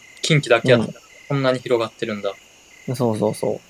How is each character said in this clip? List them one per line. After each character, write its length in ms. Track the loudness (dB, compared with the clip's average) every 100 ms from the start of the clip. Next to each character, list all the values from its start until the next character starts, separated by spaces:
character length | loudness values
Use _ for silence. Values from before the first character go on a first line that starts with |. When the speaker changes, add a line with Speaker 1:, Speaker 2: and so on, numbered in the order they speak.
| -20 -10
Speaker 1:
近 180 | 0 0
畿 100 | 4
だ 120 | 2
け 100 | 6
や 60 | 4
っ 80 | 4
た 60 |
ら 0 |
Speaker 2:
う 0 |
ん。 120 | -6 -20 -20 -6
Speaker 1:
こ 60 | -2
ん 80 |
な 100 | 0
に 60 | -2
広 200 | 0 -2
が 80 | -2
っ 60 |
て 120 | -6 -8
る 100 | -6
ん 60 |
だ。 120 | -8 -10 -18 _ -20 -16 -8
Speaker 2:
そ 180 | -2 -2
う 60 | 0
そ 120 | -2
う 40 |
そ 280 | -2 -4 -6 -10